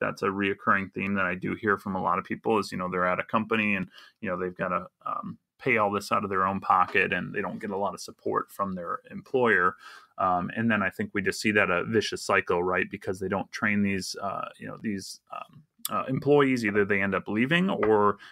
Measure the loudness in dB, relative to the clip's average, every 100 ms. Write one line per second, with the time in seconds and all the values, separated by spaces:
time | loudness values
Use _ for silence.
0 | -4 -2 -2 2 0 0 2 2 0 -4
1 | -2 0 -2 -2 -4 -2 0 0 -2 -2
2 | 0 -2 -2 -4 0 0 0 -6 -4 0
3 | 0 0 0 -2 0 0 0 -2 -4 -12
4 | -20 -12 -6 -4 -4 -4 -4 -4 -6 _
5 | -8 -8 -8 -14 _ _ 0 2 2 0
6 | -2 -2 0 0 0 0 2 2 4 2
7 | 2 0 -4 -6 -6 -6 -6 -4 -4 -6
8 | -14 -8 -4 -4 -4 -6 -6 -4 -8 -8
9 | -10 -16 -2 2 4 6 4 0 -16 -20
10 | -14 -2 0 0 -2 -2 2 2 0 -2
11 | -4 -2 -2 0 2 4 4 2 2 0
12 | 0 -4 0 0 2 0 2 0 -2 -6
13 | -8 -6 -2 -4 -4 -4 0 2 0 -2
14 | -6 -8 -8 -8 -10 -12 -14 -8 -6 -6
15 | -10 -16 -16 -16 -16 -20 _ _ -6 -4
16 | -2 -2 4 6 6 4 2 2 2 2
17 | 2 0 0 0 2 2 2 2 4 6
18 | 4 2 -8